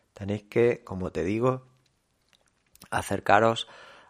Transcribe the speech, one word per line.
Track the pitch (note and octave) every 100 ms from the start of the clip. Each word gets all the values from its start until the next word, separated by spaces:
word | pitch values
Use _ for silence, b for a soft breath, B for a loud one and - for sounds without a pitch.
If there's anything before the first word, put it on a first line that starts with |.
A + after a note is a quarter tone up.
| B
Tenéis | - G2 G#2
que, | - - A#2+ A#2+
como | - F#2+ F2+
te | D#2+
digo, | E2+ A2 B2+ B2+ - _ _ _ _ _ _ _ _ _ _ _ -
acercaros | A2+ - G2 - G2+ A2+ A#2 - B B B B